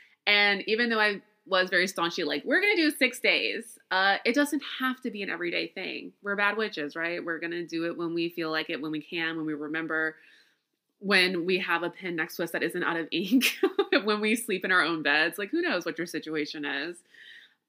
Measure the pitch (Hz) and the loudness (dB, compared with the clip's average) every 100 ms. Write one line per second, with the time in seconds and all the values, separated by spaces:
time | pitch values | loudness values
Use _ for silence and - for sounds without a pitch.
0 | - _ - 208 208 202 185 220 240 220 | -20 _ 4 6 6 4 2 2 2 4
1 | 214 202 - _ - 185 185 185 185 185 | 2 2 -6 _ 0 2 4 2 2 0
2 | 170 170 151 147 202 320 403 415 302 302 | -2 0 -2 -2 2 2 4 4 2 4
3 | 254 247 208 165 98 107 233 - _ 185 | 0 2 2 2 0 -4 -8 -18 _ 2
4 | 190 196 226 247 285 302 - - 262 254 | 4 2 2 2 2 0 -4 -4 -4 -4
5 | 240 208 196 165 175 175 165 - 175 131 | -6 -6 -6 -4 -4 -2 -4 -8 -8 -8
6 | 180 - 202 202 202 208 214 185 147 165 | -12 -10 -4 0 0 0 -4 -4 -8 -6
7 | 165 175 170 160 165 170 165 165 165 170 | -4 -4 -6 -6 -6 -6 -6 -4 -4 -4
8 | 170 170 170 170 160 160 160 160 156 156 | -4 -2 -2 -4 -4 -4 -4 -6 -4 -6
9 | - 175 165 165 156 147 147 160 165 160 | -6 -4 -4 -4 -6 -6 -6 -6 -4 -2
10 | 160 156 - - _ _ _ _ _ _ | -2 -6 -16 -20 _ _ _ _ _ _
11 | 196 196 180 185 170 180 180 170 170 170 | 2 4 4 2 0 0 0 0 -2 -6
12 | 190 170 170 - 170 180 170 180 165 165 | -6 -4 -4 -4 -4 -2 -2 -2 -2 -2
13 | 156 165 185 247 - - 381 - - 302 | -2 -4 2 4 4 2 0 2 2 2
14 | 208 214 214 220 - 190 190 185 156 160 | 2 2 2 0 0 -2 2 2 4 0
15 | 143 147 165 170 202 330 349 190 170 160 | 2 2 2 -2 -4 -2 0 -2 -2 -6
16 | 160 156 156 156 151 156 143 139 156 175 | -6 -6 -4 -4 -4 -6 -6 -4 -6 -10
17 | _ - - - - _ | _ -20 -20 -20 -20 _